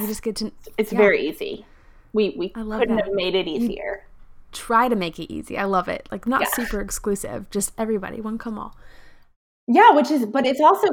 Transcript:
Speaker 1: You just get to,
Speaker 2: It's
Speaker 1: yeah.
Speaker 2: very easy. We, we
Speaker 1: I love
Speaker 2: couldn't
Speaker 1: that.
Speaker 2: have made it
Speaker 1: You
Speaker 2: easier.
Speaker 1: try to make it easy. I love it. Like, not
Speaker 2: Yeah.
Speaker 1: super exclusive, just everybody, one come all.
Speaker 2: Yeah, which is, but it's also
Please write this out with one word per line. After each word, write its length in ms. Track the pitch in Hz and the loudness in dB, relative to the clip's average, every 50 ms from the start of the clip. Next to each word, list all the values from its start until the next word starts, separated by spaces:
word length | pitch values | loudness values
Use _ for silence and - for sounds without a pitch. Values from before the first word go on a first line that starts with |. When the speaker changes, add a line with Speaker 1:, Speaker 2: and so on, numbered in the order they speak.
Speaker 1:
You 60 | 214 | -6
just 160 | 214 220 - - | -6 -6 -6 -6
get 120 | 226 208 | -6 -6
to, 140 | - 220 - - - - - - - | -4 -8 -8 -10 -14 -20 -10 -4 -4
Speaker 2:
It's 120 | 214 214 | -2 0
Speaker 1:
yeah. 60 | - | 4
Speaker 2:
very 300 | 196 208 202 175 151 135 | 4 6 6 4 2 -2
easy. 400 | 151 160 - - - - - - - - - - - - - _ - - | -4 -6 -6 -10 -10 -10 -12 -14 -20 -20 -20 -20 -20 -20 -20 _ -4 0
We, 200 | 214 214 180 - | 0 0 0 0
we 160 | - 175 196 - | -4 -8 -6 -6
Speaker 1:
I 80 | 226 220 | -10 -8
love 160 | 214 214 226 | -6 -2 -2
Speaker 2:
couldn't 160 | 247 226 226 | 0 2 2
Speaker 1:
that. 100 | 220 202 | 0 0
Speaker 2:
have 80 | 196 196 | 0 -2
made 220 | 196 180 185 180 | -2 -2 0 0
it 120 | 190 180 | 0 -2
Speaker 1:
You 100 | 170 156 | -2 -2
Speaker 2:
easier. 500 | - 240 226 - - - - 202 - - - - - - - - - - - | -2 -2 -2 -4 -6 -8 -10 -10 -10 -14 -20 -20 -20 -20 -20 -20 -20 -20 -16
Speaker 1:
try 380 | - - - - 233 226 247 254 | -16 -14 -4 2 2 2 4 4
to 60 | 233 | 2
make 240 | 202 175 165 160 - | 0 -2 -4 -6 -10
it 120 | 160 - | -12 -10
easy. 280 | - 78 - - - - | -10 -10 -10 -8 -6 -4
I 60 | 196 | -2
love 220 | 196 196 180 180 | 0 0 0 0
it. 220 | 185 90 - - - | -2 -6 -8 -8 -10
Like, 140 | 220 196 - | -12 -8 -4
not 160 | 233 262 269 | -2 -2 0
Speaker 2:
Yeah. 60 | - - | 0 -2
Speaker 1:
super 320 | - - 240 214 - 202 | -2 -4 -4 -4 -6 -6
exclusive, 640 | 202 202 - - - 214 202 202 - - 104 - 196 - | -6 -6 -8 -6 -2 -2 -2 -2 -4 -10 -10 -10 -12 -6
just 220 | - 202 202 - - | -4 -4 -4 -4 -4
everybody, 440 | - 226 220 220 202 196 - - 226 | -6 -4 -2 -2 -4 -4 -6 -10 -8
one 180 | 214 214 220 226 | -8 -8 -8 -8
come 180 | - 240 214 | -8 -8 -10
all. 180 | 208 - 214 - - - - - - - - - - - _ _ _ _ _ _ _ _ | -10 -10 -14 -14 -18 -20 -20 -20 -20 -20 -20 -20 -20 -20 _ _ _ _ _ _ _ _
Speaker 2:
Yeah, 240 | - 240 339 453 480 | 2 6 8 8 10
which 180 | 294 294 - - | 8 8 4 4
is, 160 | 311 277 233 | 2 0 0
but 220 | 208 220 262 247 | 0 0 0 0
it's 120 | 254 277 277 | 0 2 6
also 280 | 302 311 381 381 - 392 | 6 6 6 6 2 0